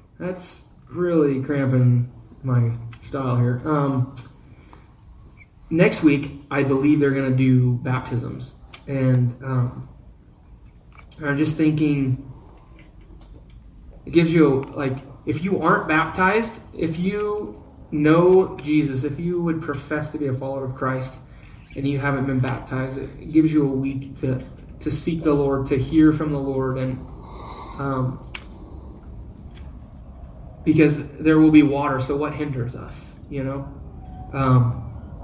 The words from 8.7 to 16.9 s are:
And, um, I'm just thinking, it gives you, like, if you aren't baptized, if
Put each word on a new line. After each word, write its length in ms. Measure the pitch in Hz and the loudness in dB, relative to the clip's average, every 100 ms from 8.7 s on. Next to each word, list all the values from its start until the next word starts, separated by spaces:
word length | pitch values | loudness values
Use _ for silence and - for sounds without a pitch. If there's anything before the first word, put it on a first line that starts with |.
| - - | -20 -6
And, 500 | 135 131 127 123 120 | 0 2 4 2 -2
um, 460 | 131 131 123 - - - - - - - - - - - - - - - | -4 -2 -2 -4 -14 -18 -20 -20 -20 -20 -20 -20 -20 -20 -20 -20 -20 -8
I'm 160 | 151 139 | -2 0
just 220 | 156 - | 0 2
thinking, 760 | 156 151 151 143 131 123 - - - - - - - - - - - - - - - - - - - | 2 2 2 2 0 -2 -4 -18 -20 -20 -20 -20 -20 -20 -20 -20 -20 -20 -20 -20 -20 -20 -20 -20 0
it 60 | |
gives 180 | 160 160 | 4 4
you, 300 | 165 143 135 - - | 6 6 4 -2 -4
like, 200 | 135 123 - - - | -4 -4 -10 -14 -6
if 180 | 151 | -4
you 160 | 185 180 | -2 0
aren't 280 | 160 202 165 | 2 2 2
baptized, 760 | 156 156 - 185 214 226 - - - | 0 0 2 2 2 -2 -8 -16 -6
if 220 | 165 | -4